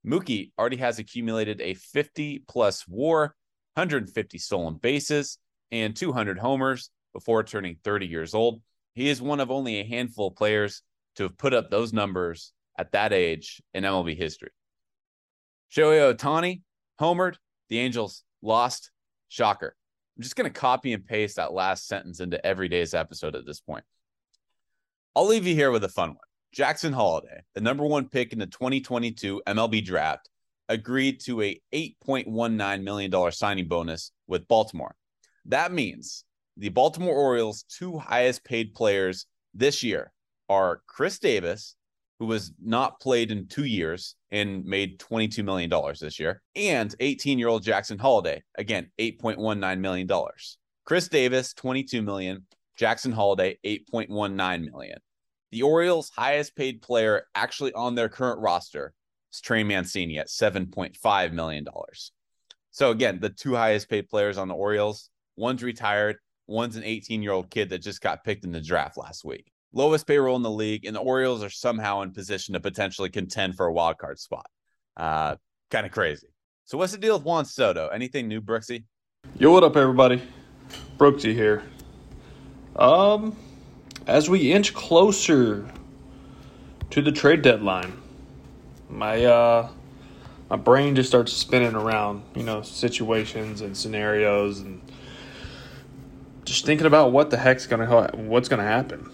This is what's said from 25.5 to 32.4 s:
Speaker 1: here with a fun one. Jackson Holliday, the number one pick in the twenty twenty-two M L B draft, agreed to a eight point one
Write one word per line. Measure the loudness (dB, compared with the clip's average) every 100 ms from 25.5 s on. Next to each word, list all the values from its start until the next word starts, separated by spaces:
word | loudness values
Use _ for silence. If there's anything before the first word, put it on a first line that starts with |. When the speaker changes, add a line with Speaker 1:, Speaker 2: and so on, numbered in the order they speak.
| 4
Speaker 1:
here | 4
with | 2
a | 0
fun | -2 -4
one. | -4 _ _ _
Jackson | -2 -2 0 -4
Holliday, | 0 0 0 -6 -20 -14
the | -4
number | -2 0
one | 0 -2 -2
pick | -4 -4
in | -6
the | -10
twenty | -6 -4 -4
twenty-two | -4 -4 -4 -6 -6 -6 -4
M | -2
L | 0
B | -2
draft, | -2 -2 -2 -4 _ _ _ _ -6
agreed | -6 -4 -2 -2 -2
to | -6 -4
a | -4 -6 -8
eight | -8 -8 -10
point | -4 -4 -4
one | -4